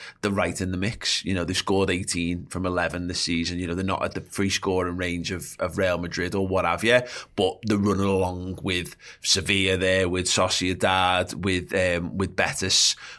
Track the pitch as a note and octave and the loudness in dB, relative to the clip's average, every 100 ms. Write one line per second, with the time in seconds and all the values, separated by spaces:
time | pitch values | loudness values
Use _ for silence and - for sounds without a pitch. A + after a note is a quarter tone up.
0 | - - G#2 G2 F2+ F2 F#2 F#2 G2 - | -12 -6 -2 0 -2 -2 -4 -2 -2 -4
1 | - - - F#2+ F2 F#2 - G2 F#2+ F2+ | -4 -2 -2 -2 0 -2 0 2 2 0
2 | - F2 E2+ F2 F2 F#2 F#2 F2+ E2+ F2 | -2 -2 -2 -2 -6 -4 -2 0 0 -2
3 | F2+ F2 - E2+ E2+ F2 F2 F2 F#2+ F#2 | -4 -4 -2 -2 -2 -4 -4 -2 -2 -2
4 | - - - - G2 - F#2+ F#2 F2+ F2+ | -2 -6 -8 -2 0 0 0 0 0 -2
5 | F2+ F2 E2+ F2+ - - F2+ E2+ F#2 F2 | -4 -4 -4 -6 -8 -6 -4 0 0 0
6 | E2+ F2 F2 G2 F#2+ F#2+ E2+ E2+ G#2+ B2 | -2 -4 -2 0 0 0 0 0 4 4
7 | B2 - - - F#2 - G#2+ G#2+ G2+ F#2+ | 2 -10 -10 0 0 0 0 2 2 2
8 | G2 F#2+ F#2 F2+ F#2 F2+ F#2+ F2+ F2 - | 2 2 0 -2 -8 -6 -2 -2 -2 -10
9 | - - - F#2+ E2+ G2 F#2+ F#2 F#2 F#2+ | -20 -8 0 0 2 2 4 4 4 4
10 | F2+ F#2 F2 - F#2 - F2+ F#2 G2+ F#2 | 4 2 0 2 2 2 0 2 2 4
11 | F#2 F#2 F#2 - F#2+ F#2 F2+ F#2 F#2 F2 | 4 2 0 -2 0 0 0 0 2 0
12 | F2 F#2+ F#2+ - F2+ - F#2 - - - | -2 -2 -2 0 0 0 0 2 2 0
13 | - | -8